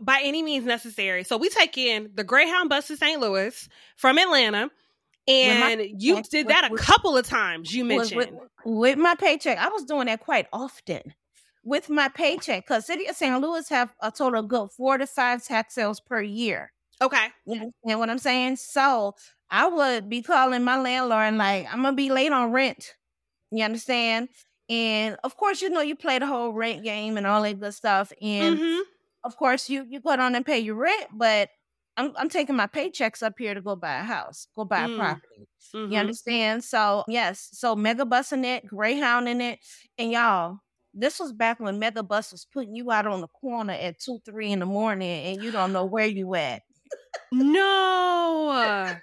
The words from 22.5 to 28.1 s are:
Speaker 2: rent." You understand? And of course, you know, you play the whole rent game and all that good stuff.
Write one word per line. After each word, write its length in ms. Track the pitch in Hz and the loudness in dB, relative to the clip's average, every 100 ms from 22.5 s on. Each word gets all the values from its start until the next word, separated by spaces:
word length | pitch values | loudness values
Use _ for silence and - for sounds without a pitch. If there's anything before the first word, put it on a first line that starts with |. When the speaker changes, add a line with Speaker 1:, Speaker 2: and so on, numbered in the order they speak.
Speaker 2:
rent." 440 | 254 269 - - - _ _ _ _ _ | 2 0 -2 -14 -20 _ _ _ _ _
You 120 | 220 | -2
understand? 680 | 214 226 - 240 233 226 254 _ _ _ - | -2 -2 -2 0 0 -2 -4 _ _ _ -6
And 480 | 233 226 214 220 - | -2 0 0 -2 -4
of 120 | 262 - | -8 -2
course, 240 | 403 320 | -2 0
you 80 | 370 | -2
know, 120 | 320 | 0
you 140 | 294 285 | -2 -2
play 240 | 330 254 | -2 0
the 80 | 277 | 0
whole 240 | 240 240 | -2 -4
rent 300 | 220 226 190 | -4 -4 -4
game 340 | 220 214 214 214 | -6 -6 -4 -2
and 80 | 196 | 2
all 160 | 214 | 2
that 160 | 214 196 | 2 -4
good 140 | 208 | -8
stuff. 380 | - 214 196 202 | -4 0 2 0